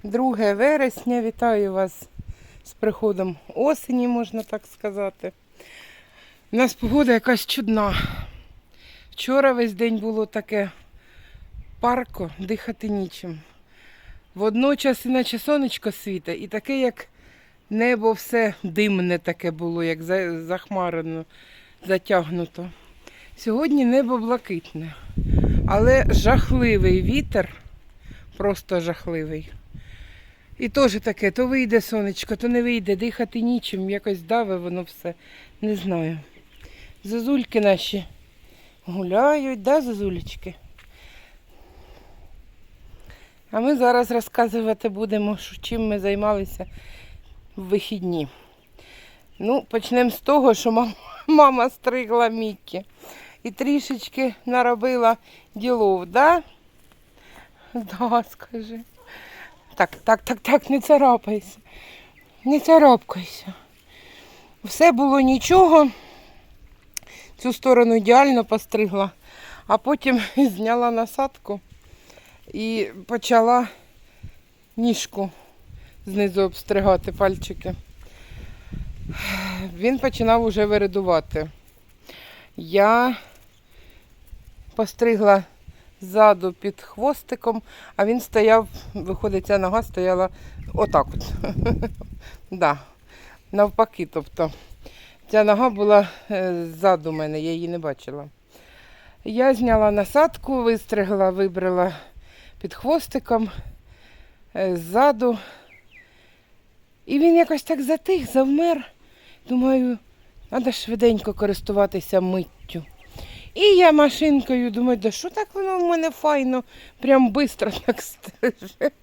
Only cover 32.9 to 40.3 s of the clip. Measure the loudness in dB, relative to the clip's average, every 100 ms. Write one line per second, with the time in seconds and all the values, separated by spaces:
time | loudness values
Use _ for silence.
32.9 | -4 -4 -4 -6 -4 -2 -4 -4 -8 -6
33.9 | -6 -6 -8 -4 -4 -2 -6 -6 -8 -10
34.9 | -12 -14 -14 -20 -20 -20 -8 -6 -4 -4
35.9 | -4 -4 -8 -14 -20 _ -20 -20 -20 -20
36.9 | -20 -8 -6 -2 -2 0 0 2 2 -2
37.9 | -8 -10 -20 -20 _ -20 -20 -20 _ -12
38.9 | -8 -2 2 2 2 -2 -6 0 0 0
39.9 | -6 -6 -6 -10